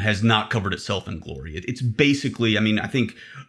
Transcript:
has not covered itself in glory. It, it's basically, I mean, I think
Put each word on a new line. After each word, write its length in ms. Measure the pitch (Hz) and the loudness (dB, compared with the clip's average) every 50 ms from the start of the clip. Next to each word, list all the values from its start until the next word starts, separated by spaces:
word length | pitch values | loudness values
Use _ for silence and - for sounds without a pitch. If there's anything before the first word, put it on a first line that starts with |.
has 220 | 95 107 107 95 110 | 0 0 0 2 4
not 260 | 113 110 107 107 - | 4 4 4 2 0
covered 240 | - 113 95 98 90 | -2 -2 0 -2 -4
itself 340 | 73 - - 101 92 - | -4 -4 -4 -4 -4 -4
in 120 | 95 95 80 | -6 -10 -10
glory. 360 | - 78 78 67 67 82 76 | -10 -12 -12 -10 -10 -10 -10
It, 100 | 80 - | -8 -6
it's 160 | - 123 - 131 | -6 -6 -2 -2
basically, 720 | 117 104 - 147 143 143 139 - 131 - - 117 113 107 | -2 2 4 4 4 4 2 0 -4 -2 0 2 2 4
I 40 | 104 | 4
mean, 180 | 110 107 107 107 | 4 2 2 0
I 80 | - | -2
think 280 | - - 131 117 110 - - - - - - - | -2 0 0 0 -2 -4 -14 -20 -20 -20 -20 -20